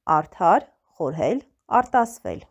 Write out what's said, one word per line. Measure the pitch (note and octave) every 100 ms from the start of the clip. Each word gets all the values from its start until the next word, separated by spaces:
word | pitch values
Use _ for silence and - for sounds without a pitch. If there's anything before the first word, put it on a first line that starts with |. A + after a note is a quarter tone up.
| -
արդար, | D#3 D3+ - - F4+ - _ _ -
խորհել, | D3+ D#3 C#3+ B3+ - _ -
արտասվել։ | A#3+ B3+ B3+ A#3 - - - -